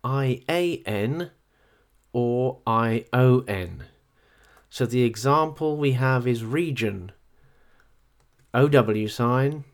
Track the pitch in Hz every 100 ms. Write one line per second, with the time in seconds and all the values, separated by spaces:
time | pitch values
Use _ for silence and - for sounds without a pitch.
0 | 123 139 135 127 - 170 175 165 - 104
1 | 110 160 175 _ _ _ _ _ _ _
2 | _ 123 120 123 127 131 - 113 113 113
3 | - 123 127 123 127 98 90 82 - _
4 | _ _ _ _ _ _ _ - 120 123
5 | 120 107 131 151 156 151 156 147 143 127
6 | 131 127 123 117 113 147 170 123 110 98
7 | 92 - _ _ _ _ _ _ _ _
8 | _ _ _ _ _ 120 143 143 113 107
9 | 107 - 120 123 139 151 143